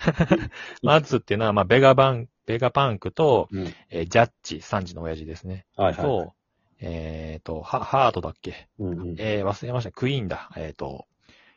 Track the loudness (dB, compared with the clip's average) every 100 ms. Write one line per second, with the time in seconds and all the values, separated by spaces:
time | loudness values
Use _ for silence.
0 | -2 2 2 2 0 -10 -18 -2 4 4
1 | 4 -2 0 0 2 2 4 6 8 8
2 | 4 2 -6 _ -6 -2 0 2 0 -2
3 | -4 2 4 4 2 -4 -8 -10 _ -6
4 | 2 4 4 _ -14 -12 -6 -6 -6 -8
5 | -8 -8 -10 -12 -12 -12 -10 0 0 2
6 | 0 0 -4 _ _ _ _ -14 -10 -8
7 | -8 -8 -10 -10 -10 -10 -6 -6 0 2
8 | 2 0 -6 -10 -14 -14 -16 -10 -8 -6
9 | -8 -6 -4 -2 -2 -4 -4 -6 -6 -4
10 | -2 -2 -4 -8 -10 -12 -12 -10 -10 -12
11 | -16 _ _ _ _